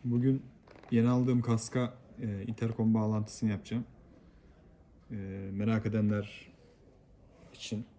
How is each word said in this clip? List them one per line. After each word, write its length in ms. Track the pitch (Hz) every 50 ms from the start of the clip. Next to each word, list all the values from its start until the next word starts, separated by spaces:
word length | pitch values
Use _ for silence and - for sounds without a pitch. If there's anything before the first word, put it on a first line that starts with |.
| -
Bugün 380 | 123 120 120 120 135 135 135 - - - - - - - - - -
yeni 180 | 120 117 113 120
aldığım 340 | 123 127 127 127 127 123 117
kaska, 520 | 120 117 110 - - - 127 123 117 - - - - - - -
e, 200 | 110 101 98 98
interkom 520 | 113 110 - 117 113 113 - 113 110 110
bağlantısını 560 | 113 110 107 110 107 107 - - - - 110
yapacağım. 340 | 101 92 - - 110 120 117 - - - - - - - - - - - - - - - - - - - - _ - - - -
E, 40 | 123 104 95 95 95 98 98 95 95
merak 340 | 98 104 110 110 110 104
edenler 640 | 107 107 110 107 104 107 104 101 107 - - - - - - - - - _ - - - - - _ - - - - - - - - -
için 320 | - - - 220 208 240 - -